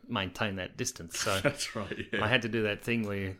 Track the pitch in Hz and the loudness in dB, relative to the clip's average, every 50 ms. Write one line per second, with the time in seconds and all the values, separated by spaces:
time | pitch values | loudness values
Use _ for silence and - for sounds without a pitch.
0 | - - 117 107 95 92 - - 117 107 95 95 90 - - - 123 - - - | -8 -2 0 0 0 0 0 -2 -2 0 0 -2 -4 -6 -4 -4 -4 -4 -4 -6
1 | 82 82 - - - 110 98 95 92 139 135 - - - - 117 104 92 - 92 | -10 -8 -4 -2 0 2 2 4 2 2 2 0 -2 -4 -4 -4 -4 -4 -6 -6
2 | 107 - - 104 107 107 120 127 110 113 107 117 107 104 104 - - - 117 117 | -6 -4 0 0 2 4 4 4 4 2 2 2 2 2 2 0 0 0 0 2
3 | 110 101 104 98 98 95 92 - | 2 0 0 -2 -2 -4 -4 -8